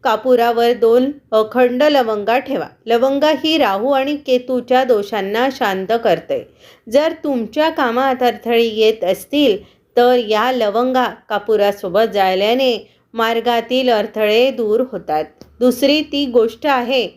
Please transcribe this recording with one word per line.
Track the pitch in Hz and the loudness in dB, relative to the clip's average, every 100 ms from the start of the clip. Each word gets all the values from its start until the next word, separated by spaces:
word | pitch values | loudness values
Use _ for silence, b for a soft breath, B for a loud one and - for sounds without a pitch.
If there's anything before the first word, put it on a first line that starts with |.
कापुरावर | 254 220 262 247 233 233 233 | 0 -2 2 2 2 2 0
दोन | 240 226 233 262 294 _ | 2 2 2 0 -6 _
अखंड | 220 214 240 247 247 | -2 0 0 0 2
लवंगा | 302 285 226 214 208 240 | 2 2 0 -2 0 -2
ठेवा. | - 233 147 _ 220 | -2 -6 -8 _ -2
लवंगा | 233 262 277 302 311 | 0 2 2 0 0
ही | 320 311 | 0 0
राहू | 233 196 254 | 0 0 0
आणि | 269 269 294 | 0 0 -4
केतूच्या | 294 247 247 254 247 254 | 0 -2 0 -6 0 0
दोषांना | 262 214 202 214 190 220 262 | 2 0 0 -6 -4 -2 -2
शांत | 262 220 190 190 233 | -2 -4 -2 -2 0
करते. | 226 165 - 131 - b b b - | 0 0 -2 -8 -8 b b b -2
जर | 240 320 320 | 0 0 -4
तुमच्या | 302 254 220 294 311 | -4 -4 -4 -2 -2
कामात | 320 254 233 269 254 | 0 -2 0 -2 0
अडथळे | 247 226 226 233 | -2 -2 -2 0
येत | 233 214 220 220 | 0 2 2 2
असतील, | 180 196 - 294 277 196 B B _ - | -2 -4 -4 0 2 0 B B _ 2
तर | 247 247 | 2 2
या | 214 214 240 | 0 0 0
लवंगा | 254 214 214 254 254 233 | 0 0 0 0 0 -2
कापुरासोबत | - _ 208 208 208 202 202 190 190 226 | -6 _ -6 -2 0 0 -2 -2 0 0
जाळल्याने | 196 190 185 208 247 262 220 - _ _ | 0 0 0 0 0 0 -2 -10 _ _
मार्गातील | 226 226 233 233 233 233 254 254 | -4 -2 0 0 -2 0 -2 2
अडथळे | 220 214 214 214 220 262 | 0 -2 -2 0 2 2
दूर | 226 220 214 254 | 0 -2 0 -2
होतात. | 196 165 190 - _ - _ | -6 -4 -4 -4 _ -20 _
दुसरी | 247 247 285 302 | 0 2 0 0
ती | 302 285 277 | -2 -4 0
गोष्ट | 233 226 233 302 | 2 0 -2 -2
आहे | 262 240 262 196 | -2 0 -2 -4